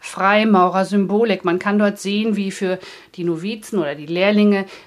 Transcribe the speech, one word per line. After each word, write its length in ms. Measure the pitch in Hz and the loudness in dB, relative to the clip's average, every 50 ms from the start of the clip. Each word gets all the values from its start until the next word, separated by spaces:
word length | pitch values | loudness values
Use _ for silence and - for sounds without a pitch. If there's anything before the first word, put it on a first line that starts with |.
Freimaurersymbolik. 1400 | - - - - 185 190 208 214 220 220 208 185 180 180 175 190 190 165 196 202 196 170 196 208 233 226 190 185 - | -18 -16 -8 -2 0 2 2 4 4 4 4 4 4 4 2 0 -2 0 0 0 0 2 2 0 2 2 0 0 0
Man 120 | 180 170 180 | -2 -2 0
kann 220 | - 202 202 208 | 0 0 2 2
dort 180 | 208 202 202 202 | 2 2 0 -2
sehen, 380 | - 190 202 208 220 226 214 | -6 -4 -2 -2 0 0 -2
wie 160 | 208 196 190 | -2 -2 -4
für 260 | 185 - 202 185 185 180 - - - - - _ - | -4 -4 -4 -4 -4 -4 -8 -16 -20 -20 -20 _ -12
die 80 | - 170 | -6 -4
Novizen 560 | 175 170 160 170 202 233 214 - - - 196 | -4 -4 -2 -4 -8 -8 -8 -10 -6 -2 -2
oder 160 | 160 143 147 | -2 -2 -4
die 100 | 147 151 | -8 -8
Lehrlinge 600 | 143 170 175 185 202 214 208 208 208 202 196 196 196 - - - | -6 -2 0 2 2 4 4 4 4 4 2 0 -6 -12 -20 -20